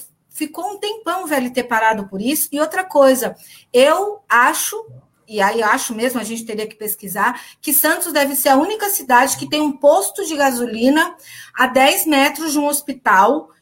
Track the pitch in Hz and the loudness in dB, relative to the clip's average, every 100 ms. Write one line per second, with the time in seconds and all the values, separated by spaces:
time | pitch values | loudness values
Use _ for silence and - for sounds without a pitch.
0 | - _ _ - 302 339 370 403 415 440 | -14 _ _ -10 -10 -8 -10 -8 -8 -6
1 | - 370 339 285 247 247 240 226 220 220 | -6 -6 -2 -2 -2 -4 -2 0 0 0
2 | 196 190 233 302 - 285 311 359 370 294 | -6 -6 -4 -4 -4 -4 -2 -4 0 4
3 | 269 262 214 185 - - _ 247 277 339 | 6 4 -2 -8 -18 -20 _ 2 4 4
4 | 415 415 - 226 262 320 - 427 453 - | 0 -6 0 2 4 0 -6 -8 -12 -20
5 | _ _ _ 214 196 226 214 254 - 214 | _ _ _ -2 0 2 0 0 -4 -4
6 | 247 254 208 226 226 214 220 - 208 - | -2 -2 -6 -8 -8 -8 -8 -10 -10 -10
7 | 196 196 220 247 - - - 277 302 349 | -8 -2 -2 -2 -12 -12 -2 0 2 0
8 | 349 294 277 277 294 269 349 427 415 - | -2 0 0 0 2 2 2 -2 -4 -6
9 | 285 240 269 - 277 302 302 285 285 339 | 2 2 2 -2 -4 -2 -2 2 4 4
10 | 392 - 330 302 277 240 233 220 247 302 | 0 -6 -6 0 0 0 -4 0 2 2
11 | 320 - - - - - 254 254 269 381 | 0 -4 -20 -20 -12 -2 0 4 4 2
12 | 320 277 285 294 320 285 294 294 - 269 | 0 2 2 -2 -4 -2 -2 -4 -6 -6
13 | 226 190 208 302 - _ | 2 4 4 2 -6 _